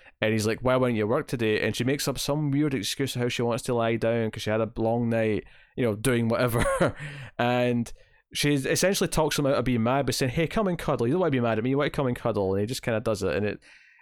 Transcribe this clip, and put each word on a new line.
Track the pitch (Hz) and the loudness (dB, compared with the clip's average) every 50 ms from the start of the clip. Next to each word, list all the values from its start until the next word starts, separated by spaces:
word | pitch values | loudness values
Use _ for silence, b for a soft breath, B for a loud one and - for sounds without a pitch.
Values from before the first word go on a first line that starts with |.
| B B B _ - | B B B _ 0
and | 110 110 | 2 2
he's | 110 104 | 2 2
like, | 110 110 - 117 | 0 -2 0 0
"Why | 127 127 | 2 2
won't | 131 127 123 120 | 4 2 2 2
you | 107 104 | 0 0
work | 104 120 143 135 - | 0 0 -2 -2 -4
today?" | - 120 117 107 107 101 | -4 -2 0 2 2 2
And | - 110 104 | 0 0 -2
she | - 117 | 0 0
makes | 127 139 147 - - | -2 -2 -2 -2 -4
up | 131 - | -4 -4
some | - - 143 151 151 143 | -4 -2 -2 -2 0 0
weird | 135 139 151 151 147 | 0 2 2 0 0
excuse | 117 92 - - - 135 127 - | -2 -2 -4 -4 -4 -4 -4 -2
of | 127 123 | -2 -2
how | 123 | -2
she | 120 - 120 | -2 -2 -2
wants | 117 117 120 - | -2 -2 -2 -2
to | - 123 | -2 0
lie | 117 117 113 117 | 0 2 0 0
down | 113 110 113 113 117 113 110 | 0 0 0 0 0 0 -2
'cause | - 110 - | -4 -4 -4
she | 107 | -2
had | 107 110 113 | 0 0 0
a | 110 - - | -2 -2 -2
long | 113 110 117 120 120 117 | 0 0 0 0 0 0
night, | 113 113 113 113 107 95 b b b b b b b | 0 2 2 2 0 -2 b b b b b b b
you | - 127 | -2 0
know, | 117 104 | 0 0
doing | 104 110 139 123 117 117 113 | 0 0 0 2 2 2 2
whatever. | 117 87 127 123 113 120 107 554 539 523 | 2 2 2 0 2 2 0 0 2 2
<laughs> | 269 269 - - 147 147 147 143 131 - - - | 0 0 0 -4 -10 -12 -12 -14 -16 -12 -4 -2
And | 120 120 123 123 123 123 120 120 117 - b b b b b b b _ - | 0 0 2 2 2 2 2 0 -2 -4 b b b b b b b _ -4
she | - - 147 147 | 0 2 2 2
essentially | 143 127 - 170 - - 185 196 - 202 165 | 2 2 0 2 2 2 2 2 2 0 0
talks | - 165 156 147 - - | 2 0 0 2 0 0
him | 147 | 2
out | 135 143 | 2 2
of | - 123 | 2 2
being | 123 127 117 110 | 2 2 2 2
mad | 117 131 143 139 | 2 2 2 0
by | 123 123 | 0 0
saying, | - 143 127 120 | 0 -2 -2 0
"Hey, | 160 165 | -2 -2
come | 151 - 226 214 190 | 0 0 0 0 0
and | 175 170 | -2 -2
cuddle. | - - 147 117 117 | -2 -2 0 0 2
You | 120 147 | 0 2
don't | 185 | 2
wanna | 185 165 | 2 2
be | 139 127 | 2 2
mad | 120 117 113 107 | 2 2 2 0
at | 110 | 0
me. | 127 | 0
You | 135 139 | 0 2
wanna | 147 131 | 0 0
come | - - 143 | 0 0 0
and | 127 120 | -2 -2
cuddle." | - - 120 107 104 98 95 95 | -2 -2 -2 0 0 0 0 0
And | 98 104 | 0 -2
he | |
just | 104 131 - - | -2 -4 -6 -4
kinda | - 113 110 | -2 -2 -2
does | 120 117 110 98 104 | 0 -2 -2 0 0
it. | 92 73 | 0 0
And | 85 104 | 0 0
it, | 104 - - B B B B B B B B | -2 -4 -6 B B B B B B B B